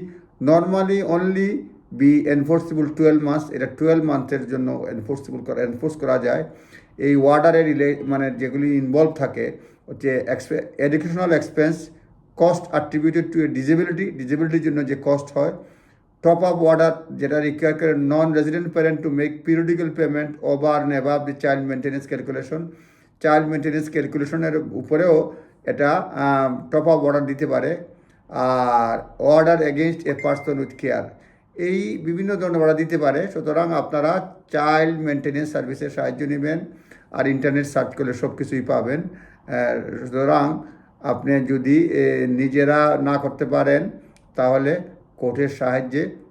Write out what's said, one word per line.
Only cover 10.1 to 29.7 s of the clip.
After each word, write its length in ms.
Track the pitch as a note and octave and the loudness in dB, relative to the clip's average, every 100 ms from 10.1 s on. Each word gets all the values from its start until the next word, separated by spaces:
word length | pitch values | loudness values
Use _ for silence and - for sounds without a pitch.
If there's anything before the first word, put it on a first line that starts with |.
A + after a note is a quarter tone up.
| B2+ - | -2 -2
এক্সপে-, 540 | C3 - D#3 - - | -6 -4 -6 -6 -2
educational 460 | C#3+ D3+ E3+ E3+ F3+ | 0 0 -2 -2 2
expense, 500 | D3+ - - D3+ E3 - - _ - _ - | 2 0 0 0 0 -8 -20 _ -20 _ 2
cost 280 | E3+ F3 - | 2 4 -2
attributed 600 | D3+ D3+ D#3 D#3+ E3 D#3+ | -4 -2 0 0 0 0
to 80 | E3 D3 | 0 0
a 100 | B2+ | 0
disability, 560 | C3 E3 F3+ F3 G3 | 2 2 2 -2 -6
ডিসেবিলিটির 500 | C3 B2+ D3 D#3+ D#3+ | -8 -6 -2 0 0
জন্য 260 | D3+ D3 C3 | 0 -2 -2
যে 80 | C#3 | -4
কস্ট 340 | C#3+ C#3+ - C#3+ | 0 0 -2 -4
হয়, 160 | D#3 - - _ _ _ _ _ | -4 -4 -14 _ _ _ _ _
টপ 200 | E3 E3+ | 4 4
আপ 120 | F3+ E3+ | 4 4
অর্ডার 600 | D#3+ D#3+ E3 D#3 - B2+ | 4 6 4 2 -8 -8
যেটা 220 | C#3 D3+ | -2 0
রিকোয়ার 340 | D3 D3 D#3 | -2 0 0
করে 200 | D#3 E3 | 2 0
non-resident 720 | D3 C#3 D3+ D#3+ D3+ D3+ E3+ F3 E3 | 2 2 2 2 2 0 -2 -2 0
parent 200 | D#3+ D#3 | 0 0
to 80 | D#3+ | -2
make 400 | C#3+ D3+ - - | -2 -2 -4 0
periodical 400 | E3 E3 E3+ E3 | 0 2 0 -2
payment 420 | E3 D3+ D3 D3 - | -2 -2 -2 -6 -6
over 420 | C#3+ C#3+ D3+ D3 | -2 0 2 2
and 100 | C#3+ | 0
above 320 | C#3 C3+ C#3+ C#3+ | -2 0 -2 -4
the 100 | C#3+ | -4
child 300 | D3 C#3 C3+ | 0 0 -2
maintenance 420 | C3 C#3 C#3 C#3 | -4 -4 -6 -8
calculation, 540 | C3 C3 C3 C3+ D#3+ E3+ - _ _ _ _ | -8 -6 -8 -8 -8 -10 -14 _ _ _ _
চাইল্ড 260 | D#3 D#3 D#3 | 2 4 2
মেইনটেনেন্স 440 | D#3 D3+ D3+ D3+ | -2 -2 -4 -4
ক্যালকুলেশনের 680 | D#3 C#3+ D3+ C#3+ E3 D#3+ D#3 | -4 -4 -4 -4 -2 -2 -2
উপরেও 760 | C3 - - D#3 F3 D#3 - - - _ | -4 -8 -2 2 4 4 2 -8 -20 _
এটা, 280 | - A#2+ C#3+ | -8 0 2
আহ, 800 | F3 - - C#3 C#3 C3+ B2 - | 0 -2 -2 0 2 0 -2 -2
টপ 160 | D#3 D#3 | 0 4
আপ 160 | D#3 | 4
অর্ডার 220 | C#3+ D3 C#3 | 4 0 -2
দিতে 220 | C#3 D3 | -4 -2
পারে। 300 | B2+ C3+ F3 - - _ _ - | 0 -2 -4 -10 -20 _ _ -10
আর 680 | C#3 B2+ B2+ B2 A#2+ A#2 A2+ - - | -2 0 2 2 2 2 -2 -6 -2
order 420 | C#3 D#3 D#3+ E3 D3+ | 4 6 6 4 2